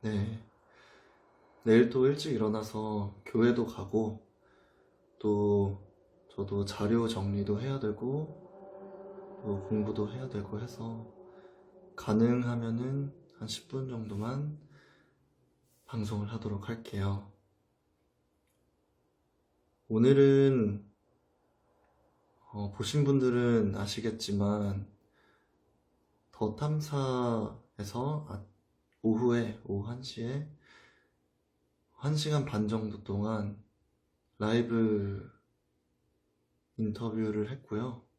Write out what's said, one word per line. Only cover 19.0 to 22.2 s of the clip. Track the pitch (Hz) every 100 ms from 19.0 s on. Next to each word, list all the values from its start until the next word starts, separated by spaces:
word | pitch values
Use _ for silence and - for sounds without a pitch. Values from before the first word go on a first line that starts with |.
| _ _ _ _ _ _ _ _ _
오늘은, | 110 120 139 139 139 139 131 104 104 - _ _ _ _ _ _ _ _ _ _ _ _ _